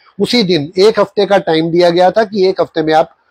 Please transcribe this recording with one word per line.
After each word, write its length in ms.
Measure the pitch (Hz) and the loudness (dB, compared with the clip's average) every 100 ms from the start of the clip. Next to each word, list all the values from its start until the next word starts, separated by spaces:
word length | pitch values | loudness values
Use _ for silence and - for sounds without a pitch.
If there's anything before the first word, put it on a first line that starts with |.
| _ - | _ -8
उसी 220 | 202 247 | -2 0
दिन 300 | 190 170 143 180 | 0 -2 -4 0
एक 220 | 202 214 | 0 2
हफ्ते 260 | 202 - 190 | -2 -2 0
का 120 | 196 | 0
time 320 | - 160 165 | 0 -2 0
दिया 200 | 170 175 | 0 2
गया 200 | 170 180 | 2 2
था 140 | 180 | 0
कि 220 | 220 208 185 | -2 -2 -2
एक 140 | 180 | -2
हफ्ते 220 | 170 170 | -4 -4
में 120 | 156 | 0
आप 160 | 156 180 _ _ | 0 0 _ _